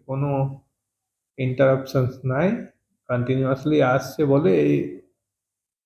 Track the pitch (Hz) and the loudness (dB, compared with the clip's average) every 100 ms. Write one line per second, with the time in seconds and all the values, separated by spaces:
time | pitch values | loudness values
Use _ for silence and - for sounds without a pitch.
0 | - 135 143 139 139 135 _ _ _ _ | -10 -6 -2 -2 -2 -6 _ _ _ _
1 | _ _ _ - 131 127 135 135 - 139 | _ _ _ -6 -4 2 2 2 0 -2
2 | 123 - 131 131 180 240 - _ _ _ | -2 -4 -6 -2 0 -2 -8 _ _ _
3 | - 123 123 131 131 135 151 151 131 131 | -6 -4 -2 -2 0 -2 0 2 4 2
4 | - - 151 139 170 175 147 143 139 - | -2 -2 2 4 4 2 2 0 -2 -10
5 | - _ _ _ _ _ _ _ | -18 _ _ _ _ _ _ _